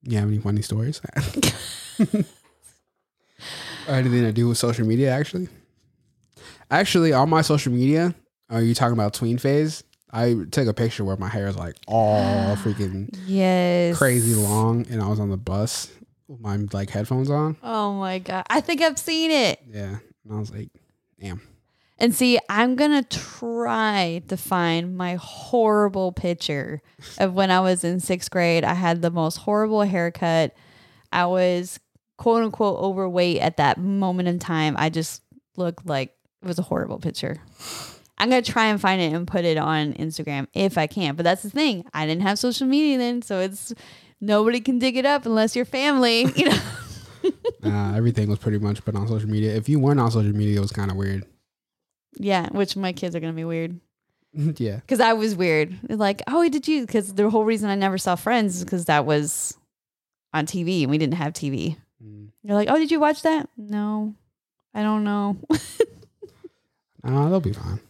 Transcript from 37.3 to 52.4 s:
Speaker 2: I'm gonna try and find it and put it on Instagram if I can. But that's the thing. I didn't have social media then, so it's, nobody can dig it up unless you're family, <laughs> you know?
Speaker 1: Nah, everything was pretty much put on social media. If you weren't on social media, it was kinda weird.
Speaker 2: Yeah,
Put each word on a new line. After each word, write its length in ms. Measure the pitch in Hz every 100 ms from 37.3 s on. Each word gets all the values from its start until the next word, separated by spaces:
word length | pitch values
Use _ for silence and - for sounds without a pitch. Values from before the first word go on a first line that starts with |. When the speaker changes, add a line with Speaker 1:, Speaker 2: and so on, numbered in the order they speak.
| 160 - _ - - - - _ _
Speaker 2:
I'm 100 | 214
gonna 140 | 254
try 220 | 233 - 220
and 120 | 208
find 220 | 196 190
it 100 | 170
and 140 | 160 175
put 160 | 196
it 140 | 175 156
on 360 | 151 156 151
Instagram 520 | - 160 156 151 143 139
if 240 | - 196 170
I 80 | 156
can. 300 | - 165 147
But 80 |
that's 180 | 170 190
the 80 | 208
thing. 340 | 269 311 202 170 151
I 100 | 156
didn't 160 | 160
have 160 | 190 208
social 300 | 247 233 262
media 320 | 277 302 269
then, 240 | 240 247
so 160 | 240 196
it's, 340 | 190 196 - 233 - - - _
nobody 400 | 202 208 220 240
can 160 | 226 247
dig 200 | 254 254
it 80 | 269
up 180 | 285 233
unless 300 | 220 220 240
you're 100 | 254
family, 600 | 254 277 277 240 226 262
<laughs> 40 | -
you 100 | 359
know? 140 | - - - - - - - 381 - 466 480
Speaker 1:
Nah, 320 | 107 101 101 104
everything 320 | 117 113 104
was 100 | 101
pretty 180 | - 104
much 240 | 104 104 -
put 100 | 104
on 120 | 110
social 220 | 110 104
media. 260 | 107 107 110
If 140 | 107
you 100 | 151
weren't 200 | 135 143
on 100 | 117
social 200 | 110 104 104
media, 220 | 104 104
it 40 |
was 100 | 98
kinda 220 | - 98 95
weird. 280 | 98 98 - _ _ _ _ _ _ _ _ -
Speaker 2:
Yeah, 320 | 202 190